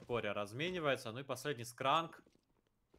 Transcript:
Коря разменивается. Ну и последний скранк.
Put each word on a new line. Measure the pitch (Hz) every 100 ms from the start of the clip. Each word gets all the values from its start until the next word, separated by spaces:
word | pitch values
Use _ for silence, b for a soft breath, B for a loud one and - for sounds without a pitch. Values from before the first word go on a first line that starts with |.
| -
Коря | 117 107
разменивается. | 101 101 117 170 185 147 123 117
Ну | 113
и |
последний | 143 123 147 123 113
скранк. | - 131 156 165 - - _ _ _ _ _ _